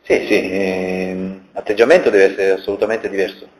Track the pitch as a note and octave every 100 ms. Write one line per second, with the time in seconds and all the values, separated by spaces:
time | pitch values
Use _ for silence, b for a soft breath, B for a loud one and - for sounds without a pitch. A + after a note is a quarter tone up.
0 | - E3+ - G#2 F#2+ F#2 F#2+ F#2+ F#2 F#2
1 | F#2 F#2 F#2 F#2+ _ - - G#2 A#2 F3
2 | A#2+ G#2 F#2+ F#2+ G2 F#2+ - G2+ G#2+ A2+
3 | G#2 G2 F#2 - -